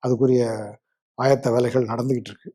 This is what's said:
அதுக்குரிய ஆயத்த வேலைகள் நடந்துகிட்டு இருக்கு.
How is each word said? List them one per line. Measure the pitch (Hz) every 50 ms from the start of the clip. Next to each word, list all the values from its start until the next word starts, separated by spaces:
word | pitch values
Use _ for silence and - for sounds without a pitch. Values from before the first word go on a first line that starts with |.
| -
அதுக்குரிய | 123 127 113 131 131 127 123 120 113 113 107 107 104 104 - _ _ _ _ _ _ _ -
ஆயத்த | 123 135 139 127 - 127 113
வேலைகள் | 123 123 120 120 131 123 110 117
நடந்துகிட்டு | 117 120 131 135 123 107 - -
இருக்கு. | _ _ - -